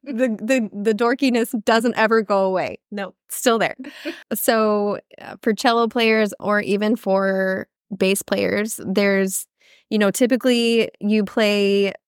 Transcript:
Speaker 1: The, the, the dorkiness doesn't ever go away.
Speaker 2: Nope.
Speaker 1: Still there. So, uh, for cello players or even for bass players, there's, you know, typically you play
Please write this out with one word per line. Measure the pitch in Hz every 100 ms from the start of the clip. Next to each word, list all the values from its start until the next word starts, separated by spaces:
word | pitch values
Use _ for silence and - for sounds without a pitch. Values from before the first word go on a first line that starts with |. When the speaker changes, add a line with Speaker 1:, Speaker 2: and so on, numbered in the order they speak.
Speaker 1:
The, | 254 226 254 214
the, | 214 262 214
the | 202 208
dorkiness | 214 233 240 269 233 233 233
doesn't | 202 226 233 -
ever | 220 226
go | 202 202
away. | 190 185 131 87 _
Speaker 2:
Nope. | 202 190 _ _
Speaker 1:
Still | - 254 226
there. | 175 - 254 - 302 - -
So, | 214 - 226 214 208 208 202 _ -
uh, | - -
for | -
cello | 208 262 233 233
players | 240 226 220 214 -
or | - 208
even | - 202 208 240
for | - 190 196 190 190 190 - _ _
bass | 202 190 196
players, | - 202 185 202 214 -
there's, | - 190 202 196 190 - - _ _ _ _
you | 214
know, | 202
typically | - 240 247 254 240 233 233 220 _
you | 208 214
play | 196 - 214 208 202 202 196 -